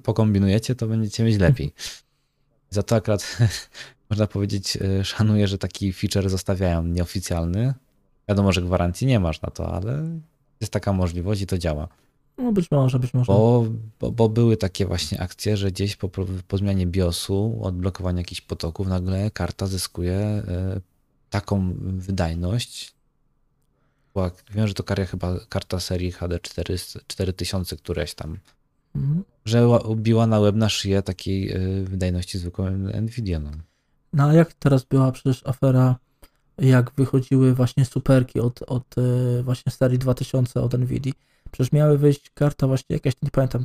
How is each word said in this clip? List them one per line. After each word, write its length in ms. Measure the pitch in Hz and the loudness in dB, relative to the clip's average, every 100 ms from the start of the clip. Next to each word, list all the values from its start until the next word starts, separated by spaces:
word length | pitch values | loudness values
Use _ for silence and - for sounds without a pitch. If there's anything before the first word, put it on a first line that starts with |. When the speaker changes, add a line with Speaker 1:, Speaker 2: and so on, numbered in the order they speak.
Speaker 1:
pokombinujecie, 720 | - 107 107 98 98 104 - | -4 0 2 2 2 2 -2
to 120 | 123 110 | -4 -2
będziecie 380 | 113 107 - | -2 -4 0
mieć 140 | 113 104 | 2 4
lepiej. 340 | 90 135 69 - - - _ _ _ _ _ _ - | 4 4 0 -8 -14 -16 _ _ _ _ _ _ -6
Za 120 | 104 | -4
to 140 | 92 113 | 0 0
akurat, 420 | 107 104 - - 113 - - | 2 -2 -2 0 0 0 -14
<laughs> 440 | - - _ - | -20 -20 _ -6
można 160 | 104 107 | -2 0
powiedzieć, 520 | 101 101 101 - 104 98 98 | 0 -2 -4 -6 -4 -2 0
e, 40 | |
szanuję, 440 | 98 - 110 104 101 | -2 0 2 4 2
że 100 | 98 | 0
taki 340 | 98 - 98 | -6 -4 -4
feature 380 | - 98 101 95 | -2 -2 0 0
zostawiają 520 | 92 - 95 92 85 | -2 -2 0 0 0
nieoficjalny. 920 | 85 87 87 101 - 85 82 95 123 135 _ _ _ _ - | 0 -2 -2 -4 -4 -2 -2 0 -2 -4 _ _ _ _ -2
Wiadomo, 240 | 101 98 | 2 4
że 100 | 92 | 2
gwarancji 440 | 90 87 87 90 131 | 2 0 0 0 2
nie 140 | 120 | 2
masz 220 | 85 78 | 2 -2
na 80 | - | -8
to, 240 | - 82 | -6 -6
ale 440 | 87 101 139 160 165 156 _ _ - | -4 -4 -6 -6 -10 -14 _ _ -12
jest 120 | 107 | -6
taka 200 | 104 101 | -4 0
możliwość 480 | 95 90 87 90 104 | 0 0 -2 -2 -2
i 60 | 95 | -2
to 120 | 92 | -2
działa. 300 | 85 73 80 _ _ _ _ - | -2 -2 -6 _ _ _ _ -6
Speaker 2:
No 140 | 247 | -2
być 180 | 202 175 | 0 2
może, 280 | 143 131 127 | 2 2 0
być 160 | 127 | 0
może. 180 | 127 123 | 0 4
Speaker 1:
Bo, 340 | 98 113 120 113 113 110 - | 4 6 4 2 -4 -10 -8
bo, 120 | 120 | -6
bo 160 | 117 113 | 2 2
były 280 | 110 117 110 | 4 4 4
takie 300 | 95 - 95 | 0 -2 -2
właśnie 340 | 92 - - | -2 -4 -6
akcje, 360 | 90 - 110 104 | -6 -6 -2 0
że 140 | 98 | 0
gdzieś 260 | 92 101 - | -2 -4 -4
po, 120 | 95 - 92 92 90 | -8 -6 -6 -6 -4
po 100 | 98 | -2
zmianie 280 | 101 98 90 | 0 2 0
biosu, 720 | 90 90 85 - 98 110 113 | 2 0 0 -2 -2 0 -2
odblokowaniu 560 | 101 90 92 - 92 87 | -4 -4 -4 -4 -4 -4
jakichś 220 | 87 - | -4 -10
potoków, 480 | - 90 85 82 95 | -10 -6 -6 -4 -2
nagle 420 | 92 92 95 107 | -2 -2 -2 -2
karta 360 | - 87 - 98 | -4 -6 -4 -4
zyskuje, 480 | 95 - - 90 | -4 -6 -6 -2
e, 640 | 92 104 104 - 90 95 98 - _ _ _ _ | -2 -2 -4 -4 -4 -4 -6 -10 _ _ _ _
taką 440 | 104 - 101 92 90 | -6 -2 0 0 -2
wydajność. 1120 | 98 95 92 95 85 82 87 120 - - - _ _ _ _ _ _ _ _ _ _ _ _ | -6 -6 -4 -2 -2 -2 -2 -4 -6 -12 -18 _ _ _ _ _ _ _ _ _ _ _ _
Była, 160 | 95 90 92 - | -2 -2 -4 -8
wiem, 180 | 104 110 | 0 0
że 60 | |
to 80 | 95 | 0
karta 220 | 92 98 | -2 -2
chyba, 300 | 92 92 87 90 - | -2 -2 -4 -4 -4
karta 320 | 95 - 92 | -6 -4 -6
serii 320 | - 90 90 | -4 -4 -4
H 160 | - 87 | -4 -4
D 100 | 87 | -4
cztery, 360 | - - 87 92 - - - | -6 -8 -4 -6 -6 -16 -12
cztery 260 | - 95 | -4 -4
tysiące 440 | 90 - 98 87 87 | -4 -4 -4 -6 -8
któreś 380 | - 82 80 | -6 -4 -6
tam, 240 | - 78 78 _ _ _ _ _ | -8 -12 -12 _ _ _ _ _
Speaker 2:
Mhm. 300 | 143 139 160 - _ | -4 -2 -2 -4 _
Speaker 1:
że 220 | 104 117 120 | 0 4 6
ła-, 300 | 117 107 110 | 4 2 -2
biła 300 | 110 113 113 | 2 4 4
na 140 | 110 | 4
łeb, 160 | 104 104 | 4 4
na 120 | 107 | 2
szyję 340 | - 98 98 | 0 0 0
takiej, 480 | 95 92 - 95 98 | 0 -6 -4 -4 -2
e, 60 | 95 92 95 | -2 -2 -2
wydajności 540 | 95 95 90 90 90 95 | -4 -2 -2 -2 -4 -6
zwykłej 340 | 87 - 95 98 95 107 | -8 -4 -4 -2 -4 -4
Nvidia, 380 | 110 120 104 80 | -4 -4 -4 -4
no. 100 | 73 76 - _ _ _ - | -6 -10 -16 _ _ _ -4
Speaker 2:
No, 120 | 147 | 0
a 80 | 143 | 4
jak 200 | 160 160 | 6 4
teraz 320 | - 139 135 | 2 2 2
była 280 | - 135 131 | 2 2 2
przecież 300 | 127 139 131 - | 0 -2 -2 -2
afera, 500 | - 135 127 127 127 _ _ _ _ _ - | 0 2 4 4 2 _ _ _ _ _ 0
jak 340 | 131 127 123 - | 4 4 4 0
wychodziły 580 | 131 135 127 131 131 | 0 0 2 4 4
właśnie 300 | 127 123 - | 4 2 2
superki 560 | 131 135 - 131 123 - | 0 0 4 4 4 0
od, 220 | 120 - | -2 -4
od, 360 | - - - - | -6 -6 -4 -2
e, 440 | 123 123 127 123 | 0 2 0 0
właśnie 300 | 127 123 - | -2 -2 -4
serii 260 | - 127 127 | 0 2 2
dwa 160 | 131 | 2
tysiące 480 | 123 - 131 123 131 | 0 0 0 0 0
od 160 | 123 127 | 0 0
Nvidii. 360 | 127 123 135 - _ _ - | 0 -2 -4 -8 _ _ -12
Przecież 220 | - 127 | -2 2
miały 260 | 147 151 143 | 4 6 6
wyjść 320 | 147 143 _ | 4 4 _
karta 320 | - 147 - 131 | -2 0 2 0
właśnie 300 | 131 - 156 | 0 -2 -4
jakaś, 180 | - - | -2 -2
nie 80 | 143 | -2
pamiętam, 340 | - 131 123 | 0 0 -2